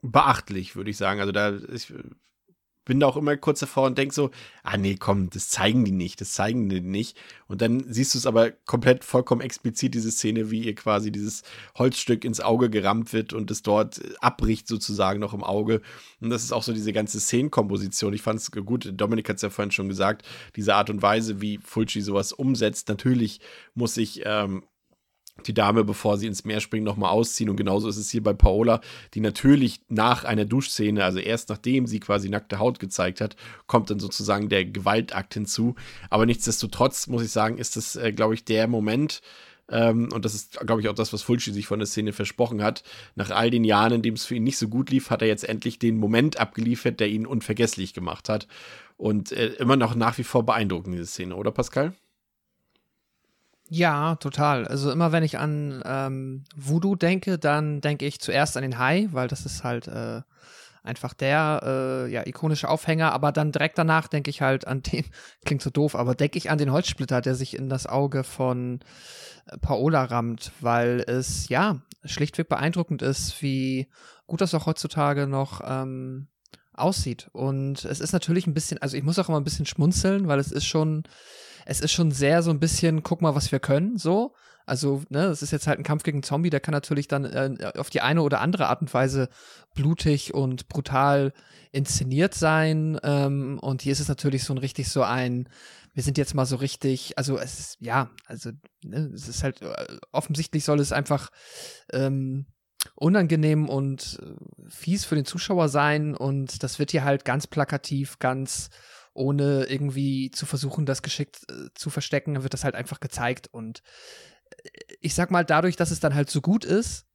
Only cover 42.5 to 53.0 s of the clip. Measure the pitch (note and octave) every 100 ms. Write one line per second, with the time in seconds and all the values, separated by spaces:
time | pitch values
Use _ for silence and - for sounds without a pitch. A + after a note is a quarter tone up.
42.5 | A2+ G#2 A2+ - - - - G2+ F#2 A#2
43.5 | A#2+ A2 G#2 A2 A#2 A#2 A2 - B2 A2+
44.5 | C3+ A2 A#2 C3 C3 - A#2+ A2+ G#2+ -
45.5 | A2 A#2 A2+ A#2+ A2 G#2+ A2+ D3 - -
46.5 | - A2+ A#2+ - - G#2+ G#2+ A2 B2+ -
47.5 | A2 A#2 - F#2 - F2+ D#2+ - G#2+ -
48.5 | - - - - _ A2+ G#2+ F#2 - A2+
49.5 | C3 B2 C3+ A#2 A#2 A2+ A#2 B2 C3 A#2
50.5 | A2+ G#2+ F2+ F#2 F2 E2+ - F#2 F2+ G#2
51.5 | - A#2+ - D3+ F#3 _ _ _ _ _
52.5 | _ _ _ _ _